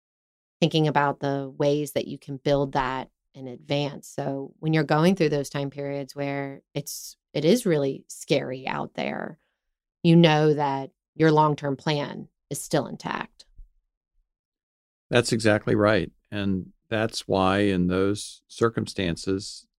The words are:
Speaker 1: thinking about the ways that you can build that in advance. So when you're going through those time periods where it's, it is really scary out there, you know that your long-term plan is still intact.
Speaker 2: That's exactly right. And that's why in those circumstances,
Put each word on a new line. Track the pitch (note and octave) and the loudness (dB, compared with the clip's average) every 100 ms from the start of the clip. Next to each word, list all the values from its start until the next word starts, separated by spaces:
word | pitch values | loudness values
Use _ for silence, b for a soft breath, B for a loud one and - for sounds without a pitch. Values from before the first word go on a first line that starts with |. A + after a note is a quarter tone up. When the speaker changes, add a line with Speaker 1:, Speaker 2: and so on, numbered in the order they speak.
| _ _ _ _ _ _ | _ _ _ _ _ _
Speaker 1:
thinking | D#3+ D#3+ D3+ | 0 2 2
about | C#3+ C#3+ C3+ | 2 0 0
the | C#3+ C#3 C3+ D3 | -2 -4 -6 -2
ways | C#3+ D3 D3 | 0 0 -2
that | C3 - | -4 -6
you | C#3 | -12
can | - C#3 | -12 -6
build | D3 C#3 C#3+ | 0 2 2
that | C3+ B2+ C3 - _ _ | -2 -2 -6 -10 _ _
in | C#3 C3 | -16 -16
advance. | B2 D3 C#3+ C#3 - - | -16 -4 -2 -2 -8 -12
So | - C#3+ C#3 C#3 _ | -8 -6 -6 -10 _
when | D#3+ | 0
you're | D#3+ | 0
going | D#3 D#3 E3+ F#3+ | 2 4 4 2
through | D#3 | 0
those | D3 C#3 | 0 -4
time | C#3+ C#3 | -6 -8
periods | C#3+ C#3+ C#3 C3+ | -8 -8 -8 -8
where | C#3+ C#3 C#3 C#3 C#3 _ | -8 -6 -6 -8 -12 _
it's, | C#3+ - - - - _ | -10 -10 -12 -14 -20 _
it | D3+ D#3 | 0 2
is | A#3+ G#3 | 2 2
really | D3+ C#3 - _ | 0 0 -4 _
scary | - - D3 C3+ C3 C3 | -18 -2 -2 -2 -8 -6
out | C#3+ C#3+ - | -6 -6 -6
there, | C#2 - - - _ _ _ _ _ _ | -6 -6 -10 -14 _ _ _ _ _ _
you | E3+ E3 | 6 8
know | E3 D3+ D#3 | 8 6 4
that | D3+ C#3+ C3+ C3+ _ _ - | 2 0 -2 -8 _ _ 2
your | D#3+ | 4
long-term | D3+ D#3 D3 C#3+ C3+ | 6 4 2 -4 -4
plan | D#3+ D3 C#3 - - _ _ | -2 -2 -4 -10 -14 _ _
is | C3+ | -10
still | - A#2+ A2 | -2 -2 -2
intact. | - - - - _ _ - - _ _ _ _ _ _ _ _ _ _ _ _ _ _ | -8 -8 -6 -8 _ _ -20 -20 _ _ _ _ _ _ _ _ _ _ _ _ _ _
Speaker 2:
That's | A#2+ A#2 | 0 2
exactly | A2+ G#2+ G#2 - A2 | 0 2 2 2 2
right. | G#2 G#2+ D#2+ _ _ | 4 2 -2 _ _
And | G2+ G2 F#2 - _ _ | -6 -2 -4 -6 _ _
that's | A2 A2+ - - | -4 -2 -6 -2
why | G2 F#2 G2 | 2 2 2
in | G2+ F#2 F2+ | 2 2 2
those | F#2 G2 G2+ - - _ | 2 0 -2 -8 -18 _
circumstances, | - A#2 A2+ G#2+ - F2+ E2 - G2 G#2 - _ | 0 0 0 -6 -4 -4 -4 -4 -4 -6 -16 _